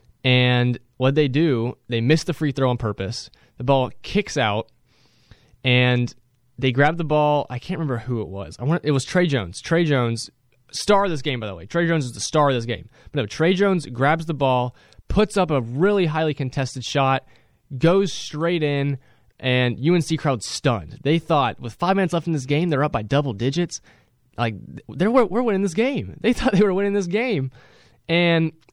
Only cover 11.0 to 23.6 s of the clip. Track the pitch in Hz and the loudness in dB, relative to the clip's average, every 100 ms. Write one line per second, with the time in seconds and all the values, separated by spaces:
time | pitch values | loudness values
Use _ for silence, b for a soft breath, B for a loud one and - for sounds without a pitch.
11 | 202 156 143 127 107 90 98 170 170 165 | 2 -2 -4 -4 -6 -8 -6 -2 0 0
12 | 127 113 - 156 143 127 117 98 - b | -2 -6 -2 2 2 2 -2 -8 -10 b
13 | b 147 104 - 160 185 202 185 - 120 | b -4 -4 0 2 2 2 0 -4 -2
14 | 139 165 160 143 135 127 123 - b b | 0 0 -2 -2 2 2 0 -6 b b
15 | - 190 208 196 175 143 117 127 190 202 | -2 0 2 2 0 0 -2 0 2 2
16 | 170 156 160 143 131 139 127 131 - 143 | 0 0 -2 -2 -4 -4 -6 -6 -4 0
17 | 135 135 - b b b - 131 160 190 | 2 0 -4 b b b -14 0 4 4
18 | 196 - - 147 165 175 147 143 143 135 | 0 -4 -10 -4 -2 0 0 0 -2 -4
19 | b b b - 127 127 123 113 143 175 | b b b -6 0 2 0 0 2 2
20 | - 160 151 123 - - 143 113 78 - | 0 -2 0 -2 -4 -2 0 0 -4 -6
21 | 139 165 - 156 123 - 123 - 175 196 | -2 0 2 2 0 -2 -12 -4 0 0
22 | 185 170 170 156 127 147 175 139 147 117 | 0 -2 -2 -4 0 0 0 0 0 -2
23 | 107 139 143 101 123 147 | 0 0 0 -2 -2 -2